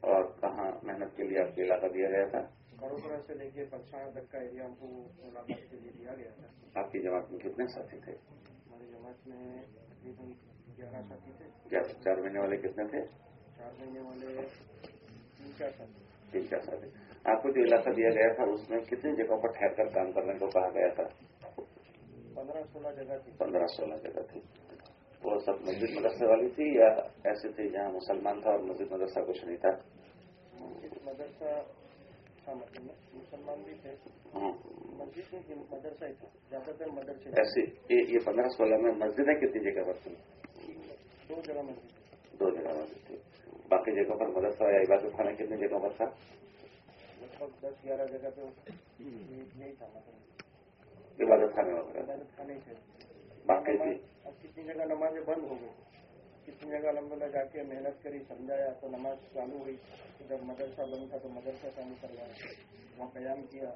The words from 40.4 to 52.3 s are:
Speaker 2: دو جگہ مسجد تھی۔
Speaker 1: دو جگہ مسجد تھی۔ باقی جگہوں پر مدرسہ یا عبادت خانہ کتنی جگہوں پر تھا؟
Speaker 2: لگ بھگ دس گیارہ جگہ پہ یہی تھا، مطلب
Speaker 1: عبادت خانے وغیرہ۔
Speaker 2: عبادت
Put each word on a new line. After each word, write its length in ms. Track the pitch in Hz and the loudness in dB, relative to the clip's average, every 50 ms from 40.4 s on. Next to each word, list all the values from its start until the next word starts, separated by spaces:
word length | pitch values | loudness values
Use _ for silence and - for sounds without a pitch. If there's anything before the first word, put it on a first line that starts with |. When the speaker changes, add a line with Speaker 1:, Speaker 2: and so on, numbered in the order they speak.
| - - - - - - - - - - 143 - - - - - - - | -20 -20 -18 -16 -16 -16 -16 -16 -16 -16 -16 -18 -18 -20 -20 -20 -12 -10
Speaker 2:
دو 60 | 151 165 160 | -10 -8 -6
جگہ 180 | 151 147 147 143 | -6 -4 -4 -4
مسجد 280 | 139 - - - - | -6 -8 -12 -14 -18
تھی۔ 480 | - - - - - - - - - - | -20 -20 -20 -20 -20 -20 -20 -20 -2 2
Speaker 1:
دو 120 | 98 92 | 4 4
جگہ 320 | - - - 82 82 - - | 4 2 0 -2 -2 -2 -4
مسجد 240 | - - - - | -6 -10 -14 -14
تھی۔ 100 | - - - - - - - - - - - - - | -14 -14 -14 -14 -18 -20 -20 -20 -18 -18 -18 2 4
باقی 360 | 95 - - - 104 98 101 | 4 6 6 4 2 2 4
جگہوں 140 | 101 107 104 | 2 4 0
پر 80 | 110 | 0
مدرسہ 360 | - 92 92 95 104 104 - 110 | 0 2 2 2 2 2 4 6
یا 160 | 101 101 98 | 8 8 8
عبادت 380 | 95 92 95 98 - 104 - | 8 8 8 6 6 2 0
خانہ 140 | - 107 101 | 0 0 0
کتنی 380 | 101 - 107 - 110 104 101 101 | 0 -2 -4 -4 -2 0 0 2
جگہوں 120 | 104 98 | 2 2
پر 80 | 92 101 - | 0 0 0
تھا؟ 80 | - 113 117 - - - - - - - - - - - - - - - - - - - - - - | 0 -2 -2 -2 -8 -18 -20 -20 -20 -20 -20 -20 -20 -20 -20 -20 -20 -20 -20 -20 -20 -20 -20 -20 -18
Speaker 2:
لگ 60 | 120 - - - | -18 -18 -10 -10
بھگ 80 | 143 143 - - | -10 -10 -10 -8
دس 240 | - 139 139 135 135 | -8 -8 -8 -8 -4
گیارہ 220 | 139 135 139 139 | -4 0 0 0
جگہ 220 | 131 131 131 131 135 131 | -2 -2 -4 -6 -6 -8
پہ 40 | 139 139 131 131 - - - - 175 - - - - 117 143 123 113 101 - 131 131 131 131 - | -6 -12 -12 -12 -14 -16 -16 -16 -16 -18 -20 -20 -16 -14 -14 -12 -12 -14 -14 -14 -14 -14 -14 -14
یہی 160 | 123 139 139 139 127 | -14 -14 -14 -14 -14
تھا، 80 | 120 101 - | -16 -16 -16
مطلب 200 | 110 110 - 113 110 - - - - - - - - - - _ _ - - - - - - - - | -18 -20 -20 -20 -20 -20 -20 -20 -20 -20 -20 -20 -20 -20 -20 _ _ -20 -20 -20 -20 -20 -20 -4 0
Speaker 1:
عبادت 360 | 113 113 110 107 107 107 - | 8 8 8 8 8 4 4
خانے 160 | 104 101 92 87 | 2 0 2 2
وغیرہ۔ 300 | 82 80 - - - - | -4 -4 -6 -6 -8 -6
Speaker 2:
عبادت 340 | 131 139 135 - - | -6 -8 -10 -10 -14